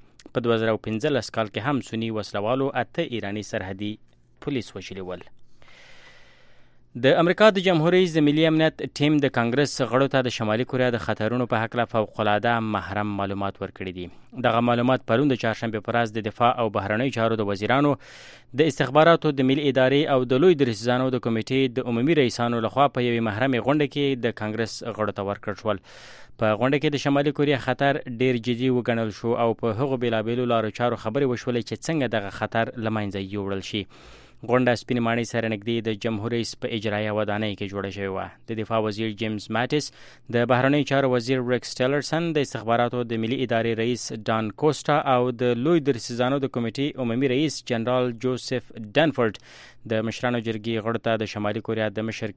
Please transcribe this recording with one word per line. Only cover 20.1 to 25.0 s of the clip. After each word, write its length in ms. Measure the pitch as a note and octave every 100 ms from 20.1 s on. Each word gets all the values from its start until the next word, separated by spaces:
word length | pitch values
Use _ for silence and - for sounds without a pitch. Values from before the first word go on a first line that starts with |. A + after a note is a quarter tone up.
او 160 | C3+ B2
د 120 | B2+
لوی 140 | F3+ D#3
درستیزانو 480 | B2+ G#2 A#2 B2 C3
د 140 | B2+ A#2+
کمیټې 500 | A2 G#2+ C3 C3+ A#2+
د 140 | B2
عمومي 260 | A#2 C3+ D#3+
رئیسانو 420 | B2 - A#2+ A#2 A2
لخوا 220 | C3 C#3
په 200 | C3 B2
یوې 200 | A#2 A2+
محرمې 380 | G#2 C3+ B2 A2
غونډه 220 | D3+ C#3+
کې 300 | D3 C#3 C3
د 120 | A#2 -
کانګرس 340 | G#2+ A2 A2 - A#2
غړو 240 | G#2+